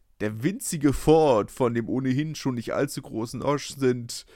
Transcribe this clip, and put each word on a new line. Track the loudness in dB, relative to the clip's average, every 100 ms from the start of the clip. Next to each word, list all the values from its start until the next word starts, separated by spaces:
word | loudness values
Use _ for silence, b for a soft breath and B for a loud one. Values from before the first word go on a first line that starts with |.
| _ -6
der | -4 -2
winzige | -2 -2 -6 0 2
Vorort | 2 6 6 6 4 2
von | 0 0 0
dem | -2
ohnehin | -2 0 -2 -2
schon | -4 -4 -4
nicht | -4
allzu | -2 -2 -4
großen | -8 -6 -6 -4
Auch | -2 -2
sind, | -4 0 0 0 -4 -12 -14